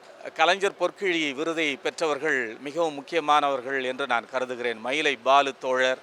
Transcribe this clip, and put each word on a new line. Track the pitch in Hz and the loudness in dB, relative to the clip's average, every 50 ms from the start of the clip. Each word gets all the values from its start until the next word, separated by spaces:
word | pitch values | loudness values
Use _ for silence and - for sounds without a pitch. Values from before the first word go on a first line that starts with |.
| - - - - - - - | -20 -20 -20 -16 -16 -8 -2
கலைஞர் | - 160 165 185 196 185 202 - - | 2 4 4 4 4 2 -2 -2 0
பொற்கிழி | 175 175 165 - 202 190 170 165 156 143 135 | -2 -2 -2 -2 -2 0 0 0 0 -2 -2
விருதை | 127 160 165 165 160 160 147 139 | -4 -4 -4 -2 -2 0 -2 -2
பெற்றவர்கள் | - - 156 - - 170 156 147 135 143 160 147 131 120 110 110 127 | -2 -4 -6 -4 -2 -2 -2 -2 0 -2 0 0 0 -2 -2 -6 -10
மிகவும் | 131 147 135 165 170 160 147 | -10 -8 -2 -2 -2 -2 -2
முக்கியமானவர்கள் | 143 135 - 170 165 147 151 147 151 147 143 139 131 117 131 135 135 127 | -6 -8 -4 -4 -2 2 4 4 4 4 2 0 -2 -4 -4 -4 -2 -2
என்று | 127 131 127 139 127 | -4 -4 -4 -2 0
நான் | 123 117 110 - | 0 -2 -2 -2
கருதுகிறேன். | - 131 127 123 127 117 120 120 113 110 | -4 -4 -4 -4 -4 -4 -4 -4 -4 -4
மயிலை | 110 120 135 156 156 147 139 | -4 -4 -2 0 0 0 0
பாலு | 117 113 127 135 143 143 139 131 - | 0 2 4 6 6 6 4 0 -6
தோழர் | - 131 127 127 127 127 131 - | -4 -2 0 2 2 2 0 -2